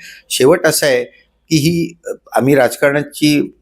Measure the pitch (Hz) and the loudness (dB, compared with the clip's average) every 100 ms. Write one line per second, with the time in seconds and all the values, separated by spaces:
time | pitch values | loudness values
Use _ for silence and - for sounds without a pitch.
0 | - - _ - 131 180 165 - 151 123 | -16 -20 _ 0 2 2 0 0 0 -2
1 | 123 _ _ _ _ 160 147 170 165 - | -4 _ _ _ _ 0 0 -2 -6 -10
2 | - - _ - 123 143 123 - 143 143 | -14 -14 _ -2 2 2 2 0 -2 -2
3 | 147 - 151 147 - - | -6 -2 0 0 -2 -8